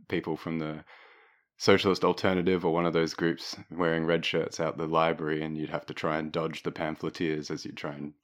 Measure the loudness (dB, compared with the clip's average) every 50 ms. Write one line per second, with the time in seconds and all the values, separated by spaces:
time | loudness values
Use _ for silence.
0 | -10 -6 -4 -4 -4 -4 -6 -6 -6 -6 -4 -4 -4 -6 -8 -10 -12 -18 -20 -20
1 | -20 -20 -20 -20 -20 _ _ _ _ _ _ 2 6 6 8 8 6 4 2 4
2 | 4 2 4 4 2 2 2 4 4 4 2 2 2 2 2 2 2 2 2 2
3 | 2 0 0 0 0 0 0 -2 -6 -12 -12 -12 -14 -8 -4 0 2 2 2 2
4 | 2 2 2 2 2 0 0 0 -2 -2 -4 -4 -4 -4 -2 -4 -2 0 2 4
5 | 4 4 2 0 -2 -2 -2 -2 -2 -4 -4 -6 -6 -4 -6 -6 -6 -8 -8 -4
6 | -2 -2 0 -2 -2 -2 -4 -4 -4 -4 -6 -8 -8 -8 -6 -4 -4 -4 -4 -4
7 | -6 -6 -4 -2 -2 -2 -2 -2 -4 -6 -8 -8 -8 -10 -10 -8 -8 -8 -8 -8
8 | -10 -12 -12 _